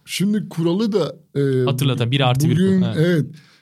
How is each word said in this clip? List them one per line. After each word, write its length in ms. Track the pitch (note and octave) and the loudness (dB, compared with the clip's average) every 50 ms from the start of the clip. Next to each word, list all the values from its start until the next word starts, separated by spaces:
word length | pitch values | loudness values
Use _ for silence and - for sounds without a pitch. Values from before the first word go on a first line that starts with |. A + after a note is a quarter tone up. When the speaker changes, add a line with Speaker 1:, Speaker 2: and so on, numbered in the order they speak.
| _ | _
Speaker 1:
Şimdi 440 | - - - F3 G3+ G#3 G#3+ - - | -10 -6 -4 -2 0 0 -2 -4 -6
kuralı 440 | - - E3+ E3+ E3+ G3 A3+ A3 G3 | -6 -4 -2 0 0 0 0 0 0
da... 240 | G3+ D#3+ - - - - _ - C#3 | 0 -2 -2 -6 -12 -18 _ -4 -2
e, 240 | C#3+ C#3 C3 B2+ B2+ | 0 0 2 2 2
Speaker 2:
Hatırlatan, 460 | B2+ C3 B2 - C3+ B2 - A#2+ A#2 | 0 0 0 0 0 0 0 -2 -2
bir 100 | B2+ C#3 | 0 0
artı 280 | C3+ B2+ B2 C3 D3 D#3+ | 2 2 2 2 2 2
bir 80 | - | 2
Speaker 1:
bugün, 240 | D#3+ F#3 F#3+ F#3+ F#3+ | 2 2 2 2 2
Speaker 2:
kural, 160 | F#3 - - | 0 0 0
evet. 100 | - D#3 | 0 0
Speaker 1:
evet. 200 | F3 F3+ D#3+ A#2 - - - - _ _ _ | 2 2 0 -2 -4 -6 -18 -20 _ _ _